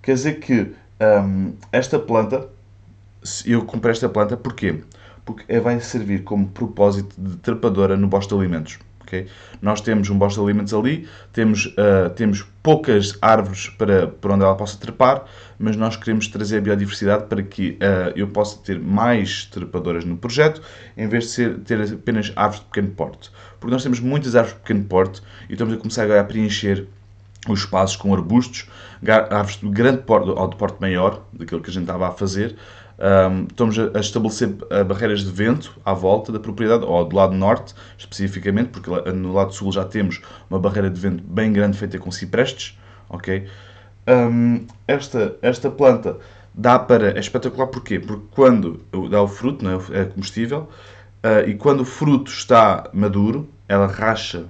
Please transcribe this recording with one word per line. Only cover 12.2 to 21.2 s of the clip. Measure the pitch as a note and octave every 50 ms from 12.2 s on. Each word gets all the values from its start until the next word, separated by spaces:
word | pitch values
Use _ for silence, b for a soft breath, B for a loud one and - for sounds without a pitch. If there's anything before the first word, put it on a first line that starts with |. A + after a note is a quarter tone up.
| A2+ G#2+ G2+ G2+ - - - -
poucas | - D#3 D#3 - - C3+ A#2 G#2 G2 G2 - -
árvores | - G#2+ A2 A2 G2+ F#2+ F#2+ F#2+ - -
para, | - - A2 G2+ G2+ F#2+ E2+ D#2+
para | - - - G2+ G2
onde | G2 G2
ela | F#2+ F#2+
possa | F#2+ G#2 G2+ -
trepar, | - - - - - C3 B2+ C3+ C3+ B B B B B B B B
mas | G#2+ A2 G#2+
nós | G#2+ A2 A2+ G#2
queremos | - - A#2 A2+ A2 G2 G2+
trazer | - G#2 G#2+ G2+ A2 G#2+
a |
biodiversidade | G2 G#2+ G#2 G2+ G2+ G2+ - - G#2 G2 G2+ G#2+ G#2+
para | - A2 G2+
que, | G2 G2+ - - F#2+ F2 - -
ah, | - G2+ G2 F#2 F2+ F2 -
eu | - G2+ G2+
possa | G2+ G2+ G#2 G#2 - -
ter | - - G2 F2
mais | - - F#2+ G#2 A2+ A#2+ B2 A2+ G2 F#2+ - - -
trepadoras | - - G2 F2 D#2+ - F2+ E2+ F2 E2+ E2+ E2
no | F2 F2 F2
projeto, | - A#2+ A#2 C#3 D3+ D#3 D#3 - B B B B B B B
em | - A2 G#2
vez | G#2+ A#2